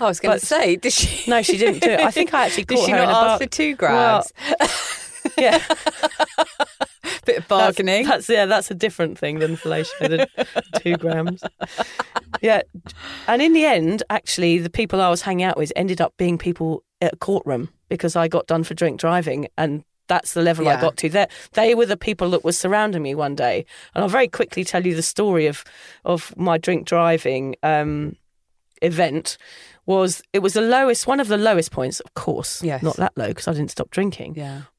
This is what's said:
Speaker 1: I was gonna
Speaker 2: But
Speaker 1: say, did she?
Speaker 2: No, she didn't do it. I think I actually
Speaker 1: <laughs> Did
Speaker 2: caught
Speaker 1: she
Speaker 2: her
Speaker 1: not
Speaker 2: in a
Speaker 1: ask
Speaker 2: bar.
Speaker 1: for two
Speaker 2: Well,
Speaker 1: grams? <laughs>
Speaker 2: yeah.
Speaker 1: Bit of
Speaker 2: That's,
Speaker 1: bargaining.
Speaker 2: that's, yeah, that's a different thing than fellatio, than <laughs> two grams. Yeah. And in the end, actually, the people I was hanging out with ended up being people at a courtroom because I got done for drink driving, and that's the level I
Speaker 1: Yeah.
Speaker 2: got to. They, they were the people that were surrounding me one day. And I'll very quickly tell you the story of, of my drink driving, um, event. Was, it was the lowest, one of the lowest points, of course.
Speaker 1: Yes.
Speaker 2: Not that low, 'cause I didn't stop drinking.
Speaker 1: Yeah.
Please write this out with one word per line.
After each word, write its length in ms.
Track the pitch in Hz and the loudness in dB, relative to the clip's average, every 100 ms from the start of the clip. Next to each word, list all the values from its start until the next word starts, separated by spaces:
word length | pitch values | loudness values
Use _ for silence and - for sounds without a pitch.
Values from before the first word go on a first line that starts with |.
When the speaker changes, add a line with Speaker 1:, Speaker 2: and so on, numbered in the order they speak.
Speaker 1:
I 20 | |
was 160 | 226 175 | -2 0
gonna 160 | - 202 | 0 0
Speaker 2:
But 60 | |
Speaker 1:
say, 340 | - 302 202 175 | 2 2 2 2
did 160 | - | 0
she? 400 | - - - - | 0 0 -2 2
Speaker 2:
No, 100 | 233 | 2
she 160 | 214 196 | 4 2
didn't 240 | 220 143 | 2 4
do 100 | 339 | 2
it. 100 | 214 | 4
I 100 | 277 | 2
think 220 | - 339 | 2 0
I 120 | 285 208 | 2 2
actually 180 | - 196 | 0 0
Speaker 1:
<laughs> 0 | |
Did 100 | 247 | 2
Speaker 2:
caught 100 | 185 | 2
Speaker 1:
she 40 | |
Speaker 2:
her 60 | 202 | 2
Speaker 1:
not 60 | - | 4
Speaker 2:
in 40 | |
a 40 | |
Speaker 1:
ask 140 | 226 226 | 4 4
Speaker 2:
bar. 100 | 214 | 2
Speaker 1:
for 60 | 262 | -2
two 300 | - 302 269 | -2 -2 0
Speaker 2:
Well, 440 | 180 262 233 208 - | 2 4 4 2 0
Speaker 1:
grams? 60 | - - 339 294 - - - - - - - | -8 -4 0 0 -2 -8 -10 -14 -8 -6 2
<laughs> 0 | |
Speaker 2:
yeah. 260 | 247 320 - 311 311 - 302 - 208 - - - 285 - - - 330 - - | 4 4 2 -2 -4 -2 -4 -2 -4 -2 -4 -2 -6 -4 -8 -8 -12 -6 -2
Speaker 1:
Bit 120 | - | -2
of 100 | - | 2
Speaker 2:
That's, 0 | |
Speaker 1:
bargaining. 580 | 190 190 190 190 196 277 | 4 4 2 0 2 2
Speaker 2:
that's, 220 | 233 220 | 0 2
yeah, 160 | 226 190 | 2 2
that's 240 | 208 - | 2 0
a 20 | 180 | -4
different 420 | 175 - 165 - | -4 -2 -4 -4
thing 220 | 147 156 | -4 -2
than 160 | 160 160 | -2 -2
fellatio, 720 | 160 156 160 - - 160 277 - | -4 -4 -4 -4 -2 0 0 -2
than 100 | - - - | -4 -4 -4
<laughs> 80 | 202 | -4
two 160 | 175 170 | -2 0
grams. 440 | 165 160 170 185 - - 190 - - - - - - - | 0 -2 -2 -6 -12 -10 -10 -6 -6 -6 -8 -8 -8 -2
Yeah. 200 | 220 208 - 175 - - - - - | 2 2 0 -12 -18 -18 -16 -8 0
And 140 | 240 | 2
in 120 | 320 | 6
the 120 | 320 302 | 6 4
end, 380 | 202 160 214 - | 4 2 -2 -2
actually, 480 | 214 - - 170 170 | -4 -4 0 2 2
the 120 | 170 | 0
people 300 | - 214 190 | -2 0 2
I 80 | 180 | 2
was 120 | 170 | 2
hanging 240 | 202 180 185 | 0 0 0
out 120 | - | 0
with 140 | 151 - | -2 -2
ended 260 | 185 180 | -2 0
up 120 | 170 - | -2 0
being 200 | 175 170 | 0 0
people 460 | 175 170 160 156 _ - | -2 -4 -4 -6 _ -2
at 120 | 175 | -2
a 40 | - | -2
courtroom 520 | - 196 - 127 147 _ - | -2 -2 0 -4 -6 _ -8
because 260 | 196 170 170 | -4 -2 0
I 100 | 165 | 2
got 200 | 175 - | 0 0
done 160 | 165 | -2
for 100 | 165 | -2
drink 260 | 160 170 123 | -2 -2 0
driving, 480 | 165 180 160 135 147 - | 0 0 0 -4 -6 -4
and 260 | 156 147 - _ - | -2 -4 -10 _ -2
that's 260 | 180 - | -2 -2
the 80 | 170 | 0
level 260 | 170 160 156 | 0 2 2
I 60 | |
Speaker 1:
Yeah. 80 | 131 | 2
Speaker 2:
got 160 | 156 - | 0 -2
to. 120 | 160 | -2
They, 180 | 196 196 - - | 0 0 -4 -6
they 220 | - 226 233 | 2 4 4
were 100 | 233 | 2
the 100 | 196 | 0
people 320 | - 208 180 | -4 -2 0
that 120 | 175 | 0
were 80 | 165 | 0
surrounding 500 | 170 185 208 214 175 | -2 0 0 0 -2
me 120 | 143 143 | -4 -4
one 200 | 143 143 | -4 0
day. 300 | 120 92 - - - - | 0 0 -6 -18 -8 -4
And 80 | |
I'll 60 | 202 | 0
very 180 | 233 247 | 2 0
quickly 360 | - 220 - 185 | -2 -4 -4 -4
tell 200 | 180 180 | -2 0
you 80 | 165 | -2
the 60 | |
story 460 | - - 208 170 151 | -4 -2 0 2 2
of, 160 | 147 - - - - | -2 -14 -20 -20 -8
of 320 | - 170 - - | -2 -2 -4 -4
my 200 | 180 165 | 0 0
drink 280 | 180 175 - | 0 -2 0
driving, 680 | 170 170 165 135 131 135 - | 2 2 2 0 -2 -4 -4
um, 540 | 151 151 151 147 151 - _ _ _ _ _ - | 0 0 0 -4 -6 -10 _ _ _ _ _ -2
event. 560 | 170 165 165 151 - - - - - _ - | -2 2 0 0 -6 -10 -16 -20 -20 _ 0
Was, 360 | 190 185 - - | 2 2 -2 -4
it 60 | 196 | 0
was 140 | 190 | 0
the 80 | 214 | 2
lowest, 460 | 226 254 269 233 - | 2 4 4 2 0
one 120 | 277 | 0
of 60 | 226 | 2
the 80 | 208 | 2
lowest 340 | 220 185 160 | 4 2 0
points, 280 | - 131 - | -4 -6 -6
of 120 | - - | -12 -8
course. 460 | - - - - | -6 -4 -6 -6
Speaker 1:
Yes. 180 | 170 135 | -4 -2
Speaker 2:
Not 120 | 156 - | -4 -2
that 160 | 185 - | -4 -2
low, 160 | 107 | -6
'cause 140 | - - | -4 -4
I 60 | |
didn't 180 | 151 147 | -4 -6
stop 200 | - - | -6 -6
drinking. 440 | - 196 - 131 156 | -2 -2 -4 -12 -12
Speaker 1:
Yeah. 260 | 139 139 135 | -12 -12 -18